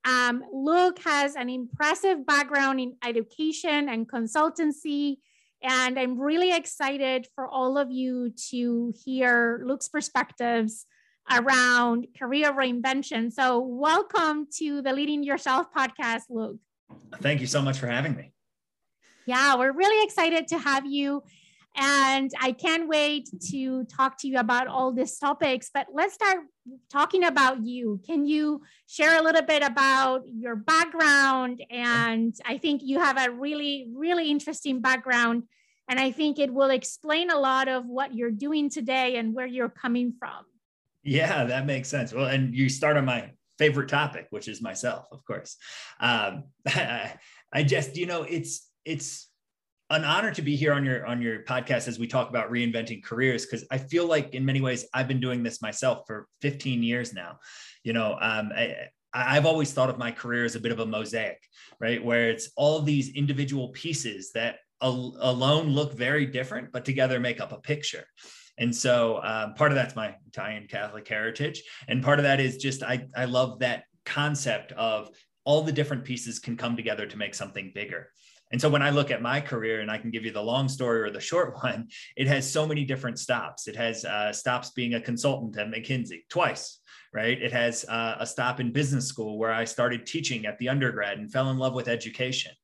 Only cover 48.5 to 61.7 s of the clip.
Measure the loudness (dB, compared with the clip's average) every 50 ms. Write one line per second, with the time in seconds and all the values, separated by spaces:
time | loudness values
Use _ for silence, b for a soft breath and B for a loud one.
48.5 | -10 -12 -14 _ _ _ _ -8 -8 -6 -8 -10 -12 -14 -18 _ _ _ _ _
49.5 | _ _ _ _ _ _ _ _ 0 0 2 2 2 2 2 0 -2 -2 -2 0
50.5 | 0 2 4 4 4 4 2 0 0 -2 -2 -4 -4 -2 -2 -2 -4 -4 -4 -4
51.5 | -4 -4 0 0 0 0 0 -4 -6 -6 -6 -2 0 -2 -2 0 -2 -2 -2 0
52.5 | -2 0 0 0 -2 -2 -6 -6 -10 -12 -10 -8 -2 0 2 2 2 0 -4 -6
53.5 | -8 -8 -6 -4 -4 -4 -4 0 0 0 2 4 2 2 0 -2 -4 -2 0 0
54.5 | 2 2 0 0 -2 -4 -6 -4 -2 -2 0 0 0 0 0 0 -2 -2 -2 -4
55.5 | -4 -6 -8 -8 -6 0 0 0 0 0 -4 -12 -12 -12 -12 _ _ _ -4 -4
56.5 | -2 -2 -4 -2 0 0 0 0 0 -2 -2 -6 -8 -12 -14 -14 -16 B B B
57.5 | B B B B B B B -2 0 0 0 0 0 0 0 0 0 -2 -2 -4
58.5 | -2 -2 -2 -2 -4 -10 -12 -16 _ _ _ _ -4 -2 0 4 4 6 6 4
59.5 | 4 2 0 0 2 2 2 2 0 -4 -6 -8 -8 -8 -6 -4 -2 0 0 -2
60.5 | -2 -4 -4 -4 -2 -2 -4 -4 -4 -4 -4 -4 -4 -4 -4 -4 -8 -10 _ _
61.5 | B B B B